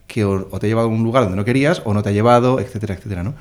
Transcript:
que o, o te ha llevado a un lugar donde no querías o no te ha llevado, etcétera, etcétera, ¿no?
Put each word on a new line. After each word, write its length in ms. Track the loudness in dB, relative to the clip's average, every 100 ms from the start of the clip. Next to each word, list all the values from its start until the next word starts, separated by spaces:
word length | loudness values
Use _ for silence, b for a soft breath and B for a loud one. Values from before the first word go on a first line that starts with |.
| -10
que 180 | -2 0
o, 240 | 0 -4
o 80 | -4
te 60 | -2
ha 40 |
llevado 180 | 0 0
a 40 |
un 120 | 0
lugar 200 | 2 2
donde 140 | 2 0
no 80 | 0
querías 360 | 0 2 0 -2
o 80 |
no 100 | -2
te 60 | 0
ha 20 |
llevado, 480 | 2 4 4 4 0
etcétera, 360 | -2 -6 -8 -8
etcétera, 280 | -8 -6
¿no? 100 | -6 -8